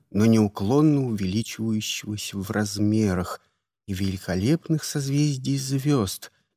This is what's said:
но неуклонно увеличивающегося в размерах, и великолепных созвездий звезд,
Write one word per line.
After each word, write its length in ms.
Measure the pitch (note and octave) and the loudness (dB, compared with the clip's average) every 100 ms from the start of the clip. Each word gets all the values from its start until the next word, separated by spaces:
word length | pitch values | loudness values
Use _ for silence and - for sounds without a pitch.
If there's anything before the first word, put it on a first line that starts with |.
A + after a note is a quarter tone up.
| _ | _
но 160 | F#2+ A2+ | 2 6
неуклонно 800 | A2+ G#2 - G2+ C#3 D#3 C#3+ B2+ | 6 4 0 2 4 6 4 0
увеличивающегося 1300 | G#2 F#2+ G2+ A2+ - A2 G#2+ G#2+ - - G#2 - G2+ | -2 -2 -2 -4 -4 -2 -2 -2 -8 -6 -8 -8 -8
в 100 | F#2+ | -4
размерах, 880 | G#2+ G#2 G#2 G#2 G#2+ G#2+ F#2 F2+ - _ _ _ _ - | -2 -2 0 0 2 2 2 -2 -8 _ _ _ _ -10
и 80 | |
великолепных 880 | F#2+ G2 F#2 - F2+ A2 D#3+ - D#3 | -4 -4 -4 -4 -2 0 0 0 -4
созвездий 760 | - D3+ C3+ C#3+ D3+ C3+ B2+ C#3 | -2 -6 -2 0 0 0 -2 -4
звезд, 720 | C3+ C#3 C#3 C#3+ F#2+ - - _ _ | -2 -2 0 2 0 -4 -14 _ _